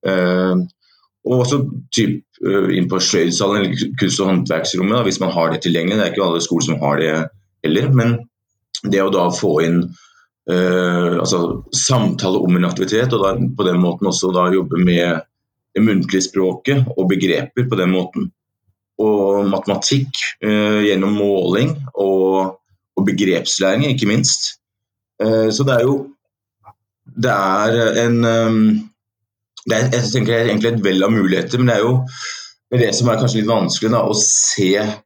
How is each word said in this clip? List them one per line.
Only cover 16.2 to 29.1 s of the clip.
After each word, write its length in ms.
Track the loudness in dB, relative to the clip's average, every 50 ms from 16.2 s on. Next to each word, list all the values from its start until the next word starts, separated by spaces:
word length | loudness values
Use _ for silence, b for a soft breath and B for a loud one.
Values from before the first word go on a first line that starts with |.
| -2
språket 580 | -2 -2 -2 0 0 -2 -4 _ -2 0 0 0 0 0
og 120 | -2 0 0
begreper 560 | 0 0 2 0 0 0 -2 -4 _ -4 -2
på 120 | -2 0
den 120 | 0 0 0
måten, 420 | 0 0 -2 -4 -6 -6 -8 -8 _ _ _ _ _ _ _ _ _ _ _ _ _ -2
og 480 | 0 2 2 2 2 2 2 2 2 0
matematikk, 600 | 0 -2 -2 -2 -4 -2 0 0 0 0 -2 -4 -8 -8 -8 -10 -10 _ -4
eh, 400 | -2 0 0 0 0 0 2 2
gjennom 300 | 2 2 2 0 0 0
måling 540 | 0 0 0 0 0 0 0 0 0 0 0 -2 -6 -8 -10 _
og, 640 | -2 0 2 2 2 2 2 2 2 0 -2 -6 -12 _ _ _ _ _ _ _
og 120 | -2 -2
begrepslæring, 800 | 0 0 0 0 0 0 0 -2 -4 -4 0 0 0 2 2 0 0
ikke 160 | 0 0 0
minst. 540 | 0 0 0 0 0 -2 -2 -6 -8 -10 _ _ _ _ _ _ _ _ _ _ _ _ _
Eh, 300 | -2 0 2 2 2 0
så 160 | 0 0 0
det 140 | 0 2 2
er 80 | 2
jo, 80 | 2 0 -2 -4 -10 -16 _ _ _ _ _ _ _ _ _ _ -20 -20 _ _ _ _ _ _ -18 -8
det 140 | -4 -2 0
er 680 | 0 2 2 0 2 2 0 0 2 2 2 2 2 2 2
en, 160 | 2 2 2 2
ehm, 360 | 2 2 2 2 2 2 4 4 4 2 0 -2 -8 _ _ _ _